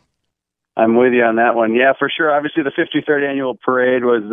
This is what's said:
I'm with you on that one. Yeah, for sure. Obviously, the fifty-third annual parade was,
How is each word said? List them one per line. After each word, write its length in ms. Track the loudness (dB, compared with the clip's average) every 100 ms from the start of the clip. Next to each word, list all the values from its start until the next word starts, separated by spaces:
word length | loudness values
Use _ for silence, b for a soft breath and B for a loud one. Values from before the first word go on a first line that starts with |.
| _ _ _ _ _ _ _ -2
I'm 200 | 2 4
with 180 | 4
you 100 | 2
on 120 | 2 2
that 180 | 0 0
one. 180 | 0 2
Yeah, 180 | 0 0
for 120 | -4
sure. 220 | -2 -2 -2
Obviously, 280 | -2 -4
the 80 | -4 -4
fifty-third 480 | -4 -4 -2 -2
annual 320 | -2 -4 -6 -6
parade 480 | -2 0 0 0
was, 200 | 0 0 0